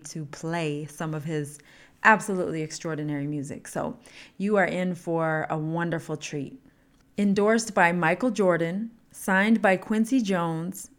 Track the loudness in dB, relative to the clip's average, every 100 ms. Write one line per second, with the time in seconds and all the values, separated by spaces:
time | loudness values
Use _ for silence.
0 | -8 -12 -12 -10 -6 -4 -4 -4 -8 -8
1 | -6 -6 -4 -4 -4 -10 -20 -20 -20 2
2 | 6 6 4 -2 -2 -2 -6 -6 -6 -4
3 | -4 -4 -4 -4 -6 -10 -10 -6 -6 -8
4 | -16 -20 -18 -4 0 2 2 0 -2 -4
5 | -2 0 0 0 -2 -2 -2 -2 -2 -4
6 | -4 -8 -6 -8 -8 -12 _ _ _ _
7 | _ -2 2 4 4 4 2 4 4 4
8 | 2 2 0 2 2 4 0 -2 -6 -10
9 | _ -10 0 2 4 4 4 2 2 0
10 | 2 2 2 0 0 -2 -6 -10 -14